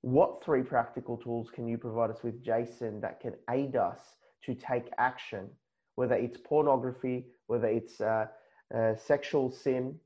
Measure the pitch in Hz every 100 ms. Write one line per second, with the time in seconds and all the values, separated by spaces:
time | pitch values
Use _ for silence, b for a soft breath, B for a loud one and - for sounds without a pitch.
0 | 127 131 - - - 139 127 127 117 -
1 | - 117 120 117 117 - 117 117 120 110
2 | 113 110 120 120 120 113 120 - 117 104
3 | 110 - 123 120 - 127 139 123 90 92
4 | - _ b b - 123 - 123 117 -
5 | 127 - - 104 101 - _ _ _ -
6 | 123 117 120 - - 151 147 135 127 127
7 | 131 127 123 B _ 120 110 113 113 -
8 | 107 110 110 B B B _ 117 113 110
9 | - 151 - 151 131 127 139 127 127 156